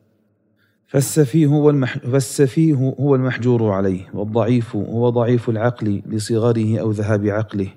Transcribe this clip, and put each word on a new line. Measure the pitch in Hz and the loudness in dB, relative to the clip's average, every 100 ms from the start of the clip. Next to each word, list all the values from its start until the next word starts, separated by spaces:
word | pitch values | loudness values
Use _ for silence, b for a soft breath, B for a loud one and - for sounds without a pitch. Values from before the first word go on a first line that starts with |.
| _ _ _ _ _ _ _ _ _ | _ _ _ _ _ _ _ _ _
فالسفيه | 139 135 - 147 160 147 | -2 0 0 2 2 4
هو | 147 147 | 4 4
المح-، | 143 127 139 | 2 0 -4
فالسفيه | 131 135 131 - 139 - 160 139 131 - | -2 -2 0 0 0 2 2 2 0 -2
هو | 143 | 0
المحجور | 131 131 107 120 120 110 | 0 0 -2 0 2 2
عليه، | 95 98 90 92 | 0 0 -2 -6
والضعيف | 95 104 110 110 123 110 107 | -8 -4 0 2 0 -2 -6
هو | - 113 120 | -4 -2 0
ضعيف | 120 117 123 113 | 2 2 0 0
العقل | 107 117 120 107 98 - | -2 -2 -2 -2 -4 -4
لصغره | 107 104 117 117 113 110 110 | -6 -2 0 2 2 0 0
أو | 107 | -2
ذهاب | 107 104 107 104 | -2 -2 0 0
عقله، | 104 107 101 95 | -2 -4 -4 -6